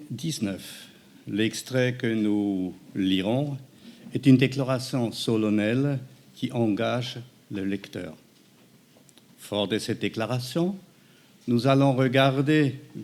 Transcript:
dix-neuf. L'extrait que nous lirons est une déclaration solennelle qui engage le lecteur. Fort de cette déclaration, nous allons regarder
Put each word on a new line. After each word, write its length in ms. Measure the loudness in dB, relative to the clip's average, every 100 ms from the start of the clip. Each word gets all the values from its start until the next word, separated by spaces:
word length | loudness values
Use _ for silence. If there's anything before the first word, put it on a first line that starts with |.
| -8
dix-neuf. 760 | -8 -6 -4 -4 -6 -10 -18 -20 -20 -20 -20 -6
L'extrait 640 | -2 -2 -2 -4 0 0
que 140 | 0 -2
nous 680 | 0 0 0 0 -2 -4 -8 -12
lirons 640 | -2 0 2 2 0 -2 -6 -12 -20 -20 -20 -10
est 100 | 0
une 140 | 6 8
déclaration 760 | 6 0 -2 -2 -2 -2 -2
solennelle 840 | -4 -2 0 2 2 2 2 0 -2 -6 -20 -20
qui 160 | -8 -6
engage 680 | 0 0 2 0 -2 -4 -10 -16 _ -12
le 160 | -6 -4
lecteur. 500 | -6 -8 -12 -12 -14 -20 _ _ _ _ _ _ _ _ -20 _ -20
Fort 320 | -6 -4 -2
de 100 | -2
cette 220 | -4 -4
déclaration, 720 | -4 -4 -4 -4 -4 -2 -2 -4 -12 _ _ -20 _ _ -2
nous 180 | 0 4
allons 260 | 4 4
regarder 840 | 4 2 4 4 4 2 4 2 -2 -12 -16